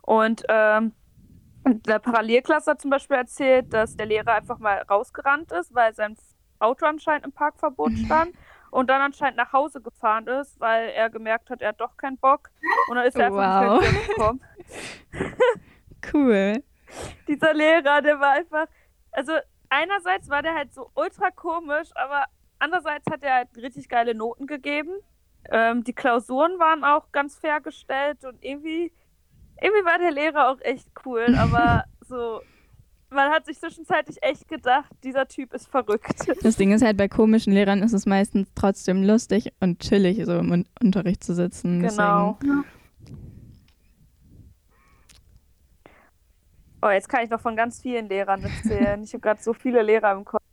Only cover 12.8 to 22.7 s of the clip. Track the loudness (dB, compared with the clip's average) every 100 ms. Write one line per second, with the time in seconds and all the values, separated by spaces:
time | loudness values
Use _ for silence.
12.8 | 0 0 0 2 0 2 2 2 4 4
13.8 | 4 0 -2 0 0 -2 -10 -20 -20 -18
14.8 | -16 -18 _ -8 -8 2 2 2 -8 _
15.8 | _ -20 -4 0 4 2 2 -2 -8 _
16.8 | _ -18 -16 -16 -8 0 2 4 4 4
17.8 | 4 2 2 2 2 2 0 -4 -6 _
18.8 | _ _ _ -8 -2 -4 -4 _ _ -2
19.8 | 0 -4 -4 -6 -4 -4 -2 -6 -8 -12
20.8 | -12 -6 -6 -4 -6 -4 -8 -8 -4 -6
21.8 | -6 -8 -6 -4 -6 _ _ _ -4